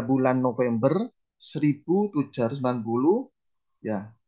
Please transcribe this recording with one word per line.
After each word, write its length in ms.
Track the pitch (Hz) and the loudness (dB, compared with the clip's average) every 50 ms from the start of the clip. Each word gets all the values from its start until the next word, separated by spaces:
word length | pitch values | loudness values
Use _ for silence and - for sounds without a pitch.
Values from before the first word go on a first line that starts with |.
| 120 | 2
bulan 320 | 120 135 131 131 131 127 | 2 2 2 2 2 2
November 720 | 127 127 127 120 - 123 120 117 113 117 139 156 190 233 254 _ _ _ _ _ - | 2 0 0 0 0 0 0 0 2 2 2 2 0 -2 -4 _ _ _ _ _ -18
seribu 720 | - - - 156 147 147 139 147 - - 175 196 208 202 180 | -14 -10 -4 0 2 2 0 0 0 0 0 2 0 0 -2
tujuh 240 | 147 135 - - | -2 -4 -4 -2
ratus 240 | 135 117 117 139 143 | -2 -2 -2 -2 -2
sembilan 240 | 127 127 123 120 107 | -2 -2 -2 -2 -2
puluh. 400 | 113 113 120 131 160 208 247 254 - _ _ _ _ _ _ _ _ _ _ | -2 0 2 4 4 2 2 0 -8 _ _ _ _ _ _ _ _ _ _
Ya, 320 | - 107 107 98 107 110 - _ _ | -6 -6 -6 -6 -6 -10 -18 _ _